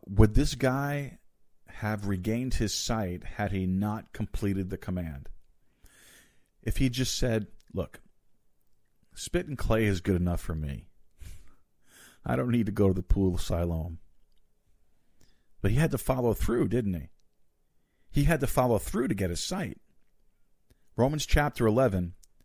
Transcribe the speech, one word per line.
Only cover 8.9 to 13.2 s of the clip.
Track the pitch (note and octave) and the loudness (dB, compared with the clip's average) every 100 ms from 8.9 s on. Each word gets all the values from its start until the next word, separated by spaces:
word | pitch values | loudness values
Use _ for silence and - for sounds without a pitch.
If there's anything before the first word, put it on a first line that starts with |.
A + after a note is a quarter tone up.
| _ _ | _ _
spit | - - F3 D#3 | -14 -6 -4 -4
and | C3 | -4
clay | - A2 G#2+ | 0 2 2
is | F2+ | 0
good | - F2+ | 0 0
enough | F2 F2 | 0 -2
for | - | -4
me. | D#2 D2 A#1 - - - - - - - - _ _ _ - - - | -6 -6 -8 -14 -20 -20 -18 -16 -16 -18 -20 _ _ _ -20 -20 -12
I | - B2+ | -4 -2
don't | B2 | 0
need | A#2+ G2+ | 0 0
to | |
go | G2+ G2 | 4 4
to | |
the | F#2 | 4
pool | - G2+ | 2 4